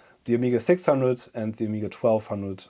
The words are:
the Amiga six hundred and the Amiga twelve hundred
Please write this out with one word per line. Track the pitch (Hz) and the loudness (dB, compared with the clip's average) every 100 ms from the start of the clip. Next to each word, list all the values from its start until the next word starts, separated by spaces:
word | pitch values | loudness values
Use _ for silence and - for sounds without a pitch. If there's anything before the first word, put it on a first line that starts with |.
| _ _ - | _ _ -2
the | 117 | 0
Amiga | 123 120 | 2 2
six | - 180 - | 2 2 4
hundred | 135 127 127 - | 2 2 0 -6
and | 117 110 110 | -6 -6 -4
the | 110 | -4
Amiga | 107 104 | -4 -6
twelve | - 120 110 - | 0 2 2 0
hundred | 104 98 95 | -8 -8 -10